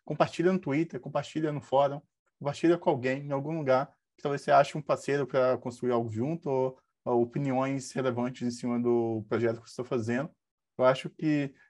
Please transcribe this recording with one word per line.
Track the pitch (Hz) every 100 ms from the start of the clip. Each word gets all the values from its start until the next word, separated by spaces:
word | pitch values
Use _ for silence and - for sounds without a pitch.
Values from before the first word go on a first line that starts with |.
Compartilha | - 151 156 - 175
no | 190
Twitter, | 147 143 165 143
compartilha | 143 147 143 156 156
no | 147
fórum, | - 135 143 143 - _ _ -
compartilha | 139 143 165 170
com | 180
alguém, | 135 127 135 143
em |
algum | 139 147 165
lugar, | 147 127 147 _ _ _
que |
talvez | 147 143
você | -
ache | 139 143 156
um |
parceiro | - 135 - 143 127
pra | 135 127 120
construir | 127 120 123
algo | 120 117
junto, | 110 135 165 147
ou, | 131 131 131 _ _ 123
ou | 120
opiniões | 120 147 139 127 135 135 -
relevantes | 139 131 120 123 123 123
em |
cima | 120 123 120
do | 120 120 117 113 107
projeto | 113 117 113
que | -
você | -
tá | 120
fazendo. | 131 110 120 160 _ _ _ _ -
Eu |
acho | 127 135 -
que | - 156 147 139 - _